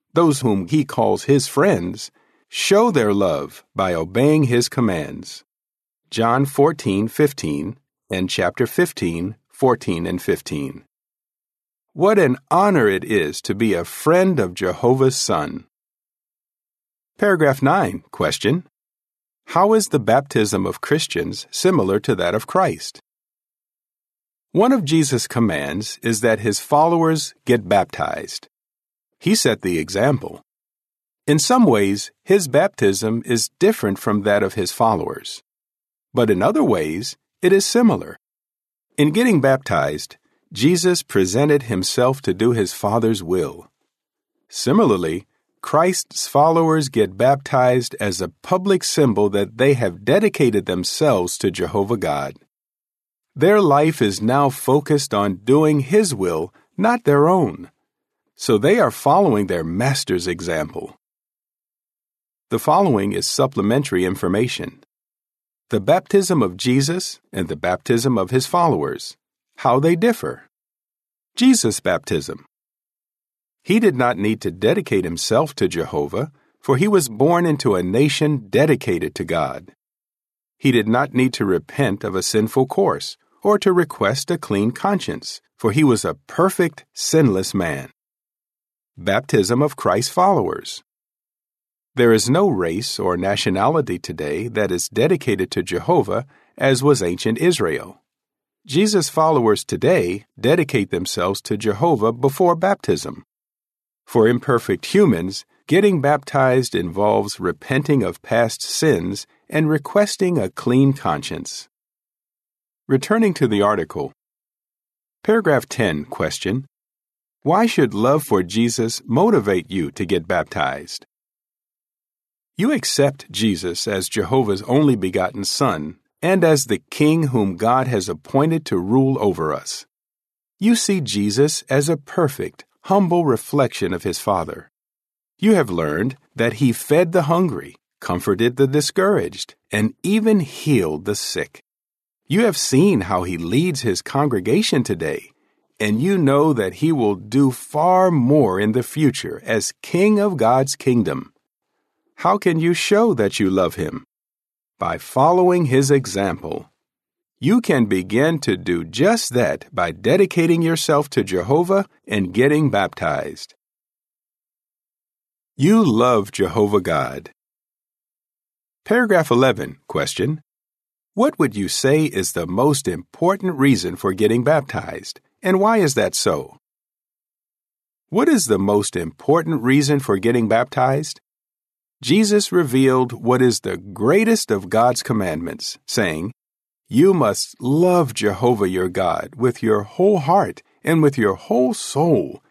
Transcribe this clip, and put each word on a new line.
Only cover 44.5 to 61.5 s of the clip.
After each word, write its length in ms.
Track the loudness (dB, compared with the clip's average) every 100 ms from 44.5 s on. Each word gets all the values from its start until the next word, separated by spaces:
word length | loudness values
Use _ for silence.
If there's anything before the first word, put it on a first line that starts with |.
| -6 0 2 4 2 -2 -6 -10 _ _ -16
Christ's 640 | -2 0 2 -2 -8 -10 -2
followers 600 | 2 4 4 2 2 0
get 280 | 0 -2 2
baptized 800 | 2 2 0 2 2 2 -2 -6
as 220 | -6 -4
a 120 | -8 _
public 400 | -4 -2 0 0
symbol 460 | 0 2 2 2 0
that 280 | 0 -4 0
they 160 | 2
have 300 | 2 -2 -4
dedicated 640 | 0 2 2 2 2 2 -2
themselves 720 | -4 -4 0 0 2 -2 -2
to 120 | -4
Jehovah 480 | -2 -4 -2 -2 -4
God. 380 | -4 -4 -6 -12 _ _ _ _ _ _ _ _ _
Their 280 | 0 4 4
life 400 | 4 4 2 0
is 200 | -2 0
now 280 | 0 2 0
focused 640 | 0 0 0 2 -2 0
on 240 | -2 -2 -2 2
doing 340 | 4 4 0
his 340 | 2 0 0
will, 400 | -2 -2 -2 -6 _ _ -4
not 280 | -2 0 2
their 240 | 4 4
own. 420 | 2 0 -4 -16 _ _ _ _ _ _ -8
So 220 | 0 2
they 200 | 2 2
are 140 | 2
following 560 | 0 2 4 4 2 0
their 160 | -4
master's 640 | -4 -2 -2 -2 -2 -4 -4
example. 720 | -6 -4 -4 -6 -10 -14 -18 _ _ _ _ _